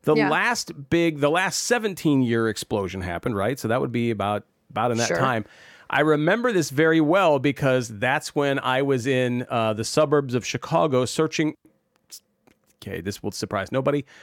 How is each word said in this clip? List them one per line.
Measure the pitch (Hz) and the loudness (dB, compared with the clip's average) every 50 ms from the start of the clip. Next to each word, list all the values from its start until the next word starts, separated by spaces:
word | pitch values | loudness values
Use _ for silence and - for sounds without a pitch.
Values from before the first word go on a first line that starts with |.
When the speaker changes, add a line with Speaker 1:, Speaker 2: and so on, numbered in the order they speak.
Speaker 1:
the | _ - 151 | _ 2 2
Speaker 2:
Yeah. | 226 214 190 | 4 4 2
Speaker 1:
last | 156 175 196 233 240 - - - - 143 139 _ | 2 2 0 0 -2 -2 -6 -10 -12 -16 -4 _
big, | - 170 170 170 156 143 | 2 2 2 2 2 2
the | 139 143 | 0 2
last | 156 175 190 190 - - | 2 2 0 0 -2 -4
seventeen-year | - - 240 240 220 214 180 - - 160 143 135 127 117 117 113 113 113 | -2 0 0 0 0 -2 -6 0 0 2 4 4 4 2 2 2 2 0
explosion | 107 - - _ 113 104 98 92 90 95 | -2 -4 -6 _ -2 -2 -2 -2 -4 -6
happened, | 87 90 85 87 - - 113 | -6 -6 -6 -4 -4 -4 -2
right? | 98 95 113 135 131 | 0 0 -2 -2 -4
So | - 110 | -2 -2
that | 113 131 | 0 0
would | 143 131 | -2 -2
be | 117 120 117 117 | -2 -2 -2 -2
about, | 113 101 98 101 104 104 - _ _ _ _ _ | -2 -2 -2 -2 -2 -4 -6 _ _ _ _ _
about | - 104 110 123 | -4 -2 -2 0
in | 117 113 | 0 0
that | 120 - | 0 0
Speaker 2:
Sure. | 170 | 0
Speaker 1:
time. | 170 131 131 123 113 104 - - - - - - - - _ | 0 0 0 0 -2 -4 -8 -16 -20 -20 -20 -20 -20 -10 _
I | - 135 | 0 2
remember | 147 156 151 147 151 160 190 233 240 254 | 4 4 2 2 2 0 0 2 0 0
this | 226 180 151 - | 0 0 -2 0
very | 135 135 160 160 160 160 | 0 2 4 4 4 4
well | 156 143 175 196 190 165 147 139 | 4 4 4 4 4 4 4 4
because | 127 143 131 - 147 139 127 127 120 113 | 2 0 -2 0 0 2 2 2 0 -4
that's | 113 101 107 123 135 151 - - - | -6 -4 -2 0 0 0 -2 -4 -2
when | 151 143 139 139 139 | -2 0 0 0 -2
I | - 127 127 131 | 0 0 0 0
was | 143 139 139 123 113 | 0 0 0 0 0
in, | 135 135 127 127 123 123 123 123 - | 0 0 2 2 0 -2 -4 -4 -4
uh, | - 120 113 110 | -2 0 0 0
the | 110 107 110 | -2 -2 -4
suburbs | - - 151 156 147 143 147 139 131 117 | -2 2 2 2 4 2 0 0 0 -4
of | 123 104 | -4 -4
Chicago | - - 117 - - 156 170 170 156 127 123 127 | -4 -8 -8 -6 -2 0 2 2 4 2 0 0
searching, | 113 - - 160 151 - - 160 151 - _ _ _ _ _ _ _ _ _ _ _ - - _ _ _ _ _ _ _ _ _ _ _ _ | 0 0 -2 -2 -2 0 -2 -2 -2 -2 _ _ _ _ _ _ _ _ _ _ _ -20 -20 _ _ _ _ _ _ _ _ _ _ _ _
okay, | - 101 95 85 | -12 -10 -10 -8
this | 87 98 104 - | -6 -8 -8 -6
will | - 101 | -8 -8
surprise | 98 - - 101 - 101 95 - | -6 -6 -6 -4 -4 -4 -4 -2
nobody, | 113 131 127 143 143 147 139 _ - - | -4 -2 0 0 -2 -2 -4 _ -18 -20